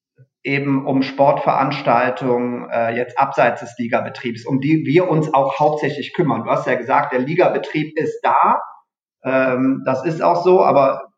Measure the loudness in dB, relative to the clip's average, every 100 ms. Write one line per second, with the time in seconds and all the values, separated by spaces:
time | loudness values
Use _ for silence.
0 | _ _ _ _ -4 -2 0 -2 0 -2
1 | -2 2 2 2 0 0 0 -2 2 2
2 | 2 -2 -2 0 -2 -6 -4 -2 -2 -2
3 | -4 0 0 2 0 0 -8 -10 -4 -4
4 | -4 -8 -10 -8 -4 -2 2 0 2 2
5 | 2 0 2 2 2 2 0 0 -2 -4
6 | -6 -2 0 -2 -2 -2 0 -2 0 0
7 | 0 -2 0 2 2 0 -4 -4 -4 -4
8 | -4 -2 0 2 2 0 -4 -18 _ _
9 | _ _ -2 0 0 0 0 0 -2 -2
10 | -2 0 0 2 4 4 4 4 4 0
11 | -8